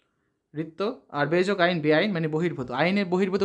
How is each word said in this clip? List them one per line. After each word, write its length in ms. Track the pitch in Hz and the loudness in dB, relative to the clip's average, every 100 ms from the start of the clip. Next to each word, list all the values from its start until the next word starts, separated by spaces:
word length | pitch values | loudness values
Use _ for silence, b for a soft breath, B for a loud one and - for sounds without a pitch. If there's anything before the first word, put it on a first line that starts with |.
| _ _ _ _ _ | _ _ _ _ _
রিক্ত। 280 | 147 160 - 208 254 _ 143 | -10 -10 -6 -6 -8 _ -4
আর 80 | 147 | 0
বেযোগ 300 | 175 202 190 | 2 2 2
আইন, 180 | 175 175 | 2 2
বেআইন 280 | 151 175 208 170 | 2 2 2 0
মানে 120 | 160 | -2
বহির্ভূত। 400 | 156 175 143 120 | -2 -2 -4 -4
আইনের 360 | 127 170 202 185 | 0 0 0 0
বহির্ভূত 280 | 185 196 190 | 0 0 0